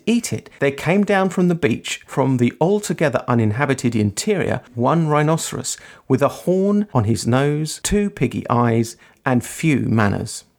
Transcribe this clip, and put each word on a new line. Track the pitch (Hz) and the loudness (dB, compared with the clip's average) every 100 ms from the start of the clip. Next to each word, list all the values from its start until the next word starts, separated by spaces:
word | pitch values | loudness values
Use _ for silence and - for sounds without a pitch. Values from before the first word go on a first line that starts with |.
| - | -2
eat | 233 - | -2 -2
it, | - - - | -8 -10 -4
there | 139 | -2
came | 139 - 190 | 0 0 2
down | 202 202 190 | 2 2 0
from | 185 180 | 2 2
the | 165 | 2
beach, | 143 123 - - - | 0 -2 -6 -12 -6
from | - 131 131 | -2 2 2
the | 120 - | 2 2
altogether | 165 208 208 185 156 123 - | 0 0 -2 -2 0 0 0
uninhabited | 120 110 107 139 135 123 | 2 2 0 0 0 0
interior, | 117 104 98 - 196 127 113 - | 0 0 -2 -2 -2 -2 -4 -6
one | 117 123 160 160 | -2 0 2 2
rhinoceros, | 147 151 160 - 147 - - - - - | 2 2 0 -2 -8 -8 -10 -14 -12 -2
with | 131 | 2
a | 135 | 2
horn | - - 185 196 202 208 | -2 -2 0 2 0 0
on | 131 | 0
his | 104 110 - | 0 0 0
nose, | 127 143 147 156 - | 0 2 -2 -4 -6
two | - 208 202 | -2 0 0
piggy | 202 123 104 - | -2 -4 -2 -2
eyes, | 120 120 113 113 - - _ - | 2 2 2 0 -6 -20 _ -2
and | 123 | 0
few | - - 165 131 | -2 -4 0 0
manners. | 113 110 104 98 113 - - | 0 2 2 0 -6 -10 -16